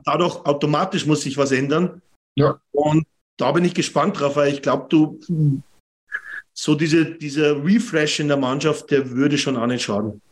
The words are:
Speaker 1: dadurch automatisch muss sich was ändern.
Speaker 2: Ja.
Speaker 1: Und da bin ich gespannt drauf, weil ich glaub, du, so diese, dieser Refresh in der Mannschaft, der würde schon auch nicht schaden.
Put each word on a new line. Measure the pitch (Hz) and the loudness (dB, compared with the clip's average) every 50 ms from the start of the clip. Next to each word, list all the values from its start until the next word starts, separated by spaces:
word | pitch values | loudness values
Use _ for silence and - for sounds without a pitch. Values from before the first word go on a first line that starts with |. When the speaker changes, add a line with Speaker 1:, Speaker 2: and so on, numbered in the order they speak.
| - | -4
Speaker 1:
dadurch | 147 147 156 175 170 - - - | -2 0 0 0 0 -2 -2 -2
automatisch | 143 143 143 156 147 143 151 190 190 208 180 - | -2 0 0 0 0 2 0 0 0 -2 -2 0
muss | 147 151 - | 0 0 0
sich | - 143 135 139 | 0 -2 -2 0
was | 139 131 | 0 2
ändern. | 131 127 139 139 151 165 180 180 - - - _ _ _ _ _ - | 2 0 0 0 0 0 0 -2 -4 -8 -20 _ _ _ _ _ 0
Speaker 2:
Ja. | 139 143 - - - _ _ | 2 2 2 0 -2 _ _
Speaker 1:
Und | - 143 151 151 151 160 156 - _ _ _ _ _ - | -2 0 2 2 2 2 0 -2 _ _ _ _ _ -4
da | 123 127 | -2 0
bin | 147 175 180 | 2 2 2
ich | 175 175 | 0 0
gespannt | 180 147 - - 147 147 202 - - | -2 -4 -2 0 0 0 0 0 0
drauf, | 143 139 - | -2 0 2
weil | 147 143 143 | 2 2 2
ich | 143 139 | 0 -2
glaub, | - 131 127 131 - - | -2 -2 -2 -2 0 2
du, | 170 156 156 147 - - - - 175 156 151 143 131 131 - _ _ _ _ _ _ _ _ _ - - - - - - - _ | 4 4 4 2 -2 -6 -8 -4 -2 0 2 2 0 0 -4 _ _ _ _ _ _ _ _ _ -12 -12 -12 -12 -16 -16 -16 _
so | _ - - 156 151 | _ -6 -2 0 0
diese, | 143 165 156 156 165 156 - - | 0 2 2 2 2 2 0 -4
dieser | - 151 147 135 156 151 147 147 139 143 | -10 -10 -6 -2 0 2 2 2 2 2
Refresh | 175 208 233 220 - 160 156 151 151 - - | 2 2 2 2 0 -2 -2 0 0 -2 -2
in | 151 143 | 0 0
der | 143 | 0
Mannschaft, | 139 135 127 135 151 156 156 147 151 - - | 0 0 0 -2 0 0 0 -2 -2 -2 0
der | 147 135 131 127 | 0 0 0 0
würde | 120 127 143 147 147 143 | 0 0 0 2 2 0
schon | - 143 127 | -2 -2 -2
auch | 117 113 | -2 -2
nicht | 120 123 117 | -2 -2 -2
schaden. | - - 104 101 107 107 101 - _ _ | -4 -4 -2 -2 -4 -4 -8 -12 _ _